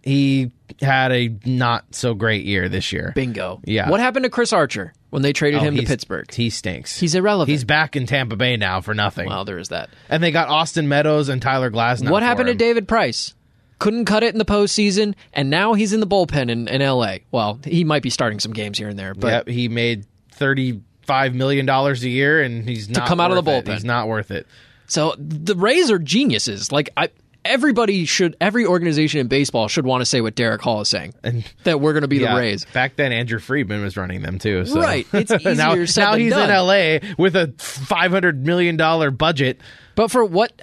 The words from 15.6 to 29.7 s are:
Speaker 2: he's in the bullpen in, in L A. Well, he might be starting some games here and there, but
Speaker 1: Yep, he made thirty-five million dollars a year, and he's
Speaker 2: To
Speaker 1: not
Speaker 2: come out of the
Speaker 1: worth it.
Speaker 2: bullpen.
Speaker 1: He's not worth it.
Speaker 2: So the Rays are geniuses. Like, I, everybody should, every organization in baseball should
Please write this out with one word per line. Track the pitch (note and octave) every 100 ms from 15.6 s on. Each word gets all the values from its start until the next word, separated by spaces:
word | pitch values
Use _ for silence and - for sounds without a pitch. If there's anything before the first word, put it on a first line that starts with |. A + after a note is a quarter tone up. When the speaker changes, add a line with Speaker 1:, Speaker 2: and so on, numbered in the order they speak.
| G#3
Speaker 2:
he's | G#3+ G#3+
in | A3
the | G#3
bullpen | G3 E3+ D3 B2
in, | A#2 A2+
in | C3
L | C#3 B2+
A. | A2 F#2+ -
Well, | B2+ G#2 A2
he | D3 E3+ D#3+
might | D3+
be | B2+
starting | - A#2+ G#2
some | G#2+
games | A2 G#2 G2+
here | G#2
and | G2+
there, | F#2+
but | G2 A#2
Speaker 1:
Yep, | A2+ A2
he | A#2+ A#2+
made | A#2 A#2 A2+ G#2 _ _ - C#3
thirty-five | C3+ C3 A2 - _ - C3+ C3+ B2
million | C3+ C#3 C3+
dollars | C3 C#3 C3
a | B2+
year, | B2+ C#3 D#3
and | C3+ A#2 A2+
he's | A#2 G2+
Speaker 2:
To |
Speaker 1:
not | - B2
Speaker 2:
come | F3
out | F3
of | F#3
the | D#3+
Speaker 1:
worth | C3+
it. | -
Speaker 2:
bullpen. |
Speaker 1:
He's | F2+ A2+
not | A#2+ A2
worth | A2 G2+
it. | F#2 - - - _ -
Speaker 2:
So | E3+ D#3 -
the | D3 D#3 E3 F#3
Rays | G3+ D#4+ D#4+
are | G3
geniuses. | D3 F#3 C#4 A2 - G2+ G#2
Like, | C#3 D3+ -
I, | D#3 _ _ _ F3+
everybody | B3+ D4 A#3 A3+ G3 D#3+
should, | - F3+ -
every | F#3 A3 G#3
organization | F3+ E3+ D3+ D#3 D3
in | B2
baseball | C3+ C#3 A#2+
should | G#2